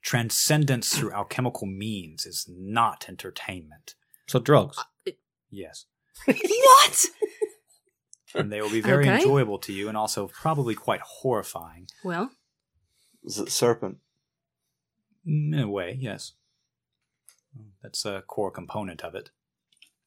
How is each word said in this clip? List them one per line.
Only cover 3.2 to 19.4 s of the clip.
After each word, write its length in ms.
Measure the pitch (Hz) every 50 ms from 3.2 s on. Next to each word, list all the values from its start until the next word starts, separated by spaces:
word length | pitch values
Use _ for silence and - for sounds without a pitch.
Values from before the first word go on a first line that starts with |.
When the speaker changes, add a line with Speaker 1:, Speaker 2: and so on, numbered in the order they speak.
| - 92 85 - - - 78 76 78 76 76 - _ - - _ _ _ _ _ _
Speaker 2:
So 120 | - - 127
drugs. 380 | 113 - 151 123 95 - -
Speaker 3:
Uh, 60 | - - _ _ _ _
it 140 | 190 - _ _ _ _ _ _ _
Speaker 1:
Yes. 360 | - 98 92 80 - - - _ _ _ _
Speaker 3:
<laughs> 200 | _ _ - -
What? 800 | - - - - 349 415 480 539 539 508 571 571 - - - - - - - 427 - - - 427 - - _ _ _ _ _ _ _ _ _ _ _ - _ _ - -
Speaker 1:
And 180 | - 107 104
they 100 | 107 107
will 80 | 107 104
be 120 | 110 113
very 240 | 110 123 135 143 143
Speaker 3:
Okay. 80 | - -
Speaker 1:
enjoyable 420 | 262 359 403 139 139 127 107 101 98
to 140 | - - 98
you 140 | 98 101
and 100 | 107 107
also 300 | 107 107 107 - 107 101
probably 480 | 95 - - - 160 160 147 135 117 110
quite 260 | - - - 196 -
horrifying. 880 | - - - - - 131 120 104 92 - - 87 82 80 80 85 92 - - _ -
Speaker 3:
Well? 280 | 185 170 170 220 269 _ _ _ _ _ _ _ _ _ _ _ _ _ _ _ _ _ _ -
Speaker 4:
Is 140 | - - 104
it 100 | 98 -
serpent? 480 | - - 127 120 113 - 110 95 95 - _ _ _ _ _ _ _ _ _ _ _ _ _ _ _ _ _ _ _ _ _ _ _ _ _
Speaker 1:
Mm, 260 | 170 151 151 147 147 156
in 60 | 147
a 100 | 120 104
way, 280 | 101 98 90 123 131 131
yes. 340 | 131 110 98 101 - - _ _ _ _ _ _ _ _ _ _ _ _ _ _ _ _ _ _ _ _ _ _ _ _ - 117 110 104 95 _
That's 240 | - 101 - - -
a 180 | 107 98 95 -
core 240 | - - - 104 92
component 500 | - - 90 90 - 107 101 90 85 78 -
of 120 | 80 78
it. 140 | 98 - - _ _